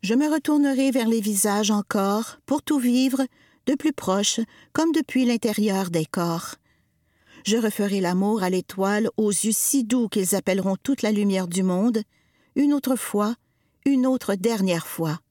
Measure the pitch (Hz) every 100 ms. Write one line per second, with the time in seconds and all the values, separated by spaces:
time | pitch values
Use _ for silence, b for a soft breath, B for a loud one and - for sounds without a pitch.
0 | 185 233 302 311 294 302 285 262 269 254
1 | 226 226 208 202 214 202 208 208 202 208
2 | 196 208 226 - - 285 - 294 247 247
3 | 262 269 262 b b b - 285 311 294
4 | - 190 214 - 226 b b - 330 320
5 | 285 262 247 233 233 208 208 190 185 170
6 | 160 - 170 170 - - b b b b
7 | b b b b - 226 220 208 202 196
8 | 180 180 202 220 185 180 - - 190 208
9 | 220 - 214 196 214 220 - 277 226 247
10 | 226 214 185 196 - 190 185 190 - 277
11 | 214 208 202 190 180 175 185 180 226 226
12 | 214 _ _ _ _ - 285 285 269 262
13 | - 202 208 233 _ _ _ _ 277 269
14 | 254 262 - 196 202 226 190 170 - -
15 | 165 156 _